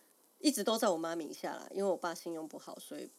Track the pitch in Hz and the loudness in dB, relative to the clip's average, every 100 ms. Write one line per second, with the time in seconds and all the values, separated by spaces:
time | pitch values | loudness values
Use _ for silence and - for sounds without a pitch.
0 | _ _ _ _ 302 233 202 220 220 170 | _ _ _ _ 2 4 4 4 4 4
1 | 165 170 156 151 175 - - 180 196 170 | 2 -2 -4 -6 -6 -6 -6 0 2 2
2 | 175 165 - 165 156 151 - 151 - 147 | 0 -4 -6 -6 -6 -10 -12 -12 -10 -10
3 | 123 | -10